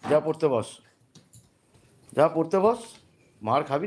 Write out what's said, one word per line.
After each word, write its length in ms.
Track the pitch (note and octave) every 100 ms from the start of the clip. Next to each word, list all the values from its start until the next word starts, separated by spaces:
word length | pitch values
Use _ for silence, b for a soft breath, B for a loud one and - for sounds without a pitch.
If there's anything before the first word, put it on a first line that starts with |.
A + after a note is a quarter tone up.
| -
যা 80 | D3 D3+
পড়তে 220 | D#3 D#3
বস, 140 | B2 G#2 - _ _ _ _ _ - _ _ _ _ _ _ _ -
যা 100 | D#3
পড়তে 240 | D#3 E3 F#3+
বস। 160 | G3+ A#3+ - - _ _ _ _ G#2+
মার 160 | C3 D3
খাবি 180 | C#3